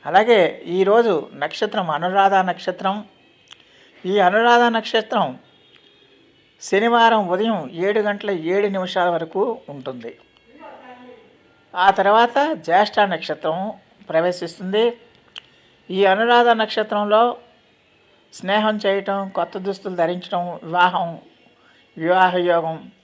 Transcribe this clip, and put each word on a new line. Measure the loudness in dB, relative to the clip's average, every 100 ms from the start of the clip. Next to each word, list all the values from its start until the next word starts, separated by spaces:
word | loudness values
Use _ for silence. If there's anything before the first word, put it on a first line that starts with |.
| 2
అలాగే | 2 4 4 4 -2 -6
ఈరోజు | 0 4 4 4 0 -4
నక్షత్రం | -8 -8 -4 -4 -4 -4
అనురాధ | -2 -2 2 4
నక్షత్రం. | 2 0 -4 -6 -4 -4 -6 -10 _ _ _ _ -20 _ _ _ _ -4
ఈ | 2
అనురాధ | 2 4 4 4
నక్షత్రం | 4 0 -2 -4 -2 -4 -4 -6 _ _ _ _ _ _ _ _ _ _ _ _
శనివారం | -2 0 2 4 4 4 0
ఉదయం | -2 -2 -4 -6
ఏడు | -4 -2 0
గంటల | -2 -4 -6
ఏడు | -6 -2 -2 0
నిమిషాల | -2 -4 -2 0
వరకు | -2 -4 -4 -4 -4 -12
ఉంటుంది. | -14 -12 -12 -14 -18 _ _ _ -20 -20 -20 -20 -20 -20 -20 _ _ _ _ _ 2
ఆ | 2
తర్వాత | 4 4 4 4 2 -2
జ్యేష్ఠ | -2 0 2 2 2
నక్షత్రం | 0 0 -6 -6 -4 -4 -6 -10 _ _ -4
ప్రవేశిస్తుంది. | 0 0 -2 -10 -10 -4 0 0 -2 _ _ _ -20 _ _ _ _ _
ఈ | 0 2
అనురాధ | 2 4 4 4
నక్షత్రంలో | 2 0 -2 -4 -4 2 2 2 -2 -16 _ _ _ _ _ _ _ _
స్నేహం | -14 -2 0 0 -2 -2
చేయటం, | -2 -2 -6 -6
కొత్త | -6 -6 -6
దుస్తులు | -8 -8 -8 -2
ధరించడం, | -2 -2 -6 -6 -6 -10
వివాహం, | -6 0 0 0 -6 -10 -20 _ _ _ _ _ _ -8
వివాహ | 0 2 2 2
యోగం | 0 0 -2 -10 -14 _